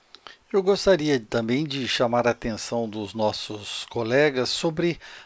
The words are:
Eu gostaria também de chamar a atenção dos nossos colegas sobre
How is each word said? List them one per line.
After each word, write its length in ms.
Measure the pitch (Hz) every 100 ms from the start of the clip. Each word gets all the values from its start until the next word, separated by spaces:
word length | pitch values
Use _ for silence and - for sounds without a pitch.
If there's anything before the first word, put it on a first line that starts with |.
| _ - - - _
Eu 120 | 208
gostaria 560 | 185 196 - 180 151 139
também 440 | 107 120 113 127
de 240 | 156 139 120
chamar 380 | - 120 120 120
a 60 |
atenção 580 | 117 120 107 - 117 113
dos 240 | 107 101
nossos 720 | 110 107 104 - 104 104 - -
colegas 640 | 120 113 127 151 131 120
sobre 480 | - 170 156 175 160 - -